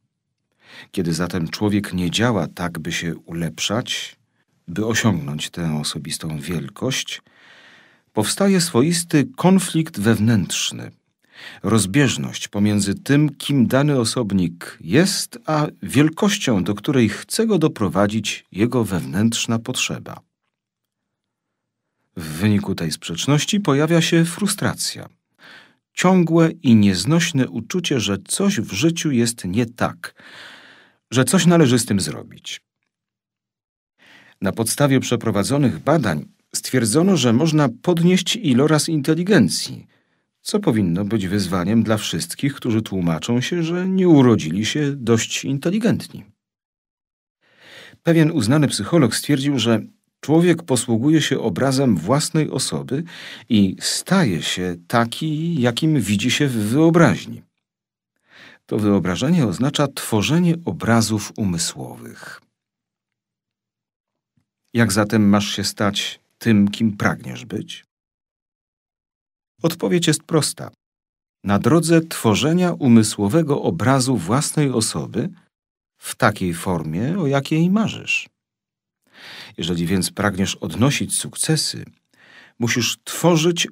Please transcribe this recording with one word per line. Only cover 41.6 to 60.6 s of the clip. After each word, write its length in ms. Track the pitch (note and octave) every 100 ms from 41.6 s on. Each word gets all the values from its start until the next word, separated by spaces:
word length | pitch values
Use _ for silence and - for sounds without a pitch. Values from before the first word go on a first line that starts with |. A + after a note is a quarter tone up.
| F2 A2+
dla 140 | G#2 A2
wszystkich, 560 | - E2+ - - C#3
którzy 280 | C#3 - A2
tłumaczą 600 | A2 F#2+ F2 D#2+ - A#2+
się, 220 | B2+ F3
że 260 | D#3+ F3 F#3
nie 200 | F#3+ F3+
urodzili 560 | D3+ B2+ G#2+ D2+ F2+ G#2+
się 260 | D3 D3 C#3
dość 500 | A2+ A2+ - - -
inteligentni. 800 | C#3 E3+ G#3 A3 C3+ - - - _ _ _ _ _ _ _ _ _ _ _ _ _ - - - -
Pewien 280 | - E3 D#3
uznany 360 | E3 G#2+ D3 C#3
psycholog 480 | - G2+ E3+ B2+ -
stwierdził, 440 | - C#3+ C#3 C#3
że 220 | A2 A2 G2+ _ _ _
człowiek 440 | - D#3 F3 E3
posługuje 580 | - B2+ - A2+ C3+ D#3+
się 180 | - -
obrazem 580 | A2+ F2 C3 C3 C3+ F#2
własnej 520 | E2 C#3 - D#3+ D3+
osoby 540 | - - D3+ C#3 C#3 E3 - - - -
i 260 | A2 G2 F2
staje 640 | - - - F#3+ C#3+ E2
się 340 | D#2 - F2+ E2+ -
taki, 760 | A#2+ A#2 - D#3 D3+ E3 E3+
jakim 400 | A#2+ A#2 D#3 D3+
widzi 300 | F#2+ G#2 B2
się 160 | - D3
w 100 | A#2+
wyobraźni. 840 | G#2 C3 E3 E3+ D3+ E2 - A#2 - _ _ _ _ _ _ _ _ - - - _
To 140 | A#2+
wyobrażenie 680 | G#2 G2+ F2 F2 C3 F3+ A#2+
oznacza 400 | E2+ C3 - C#3+
tworzenie 680 | - - A2 G2 D#3+ F3+ E3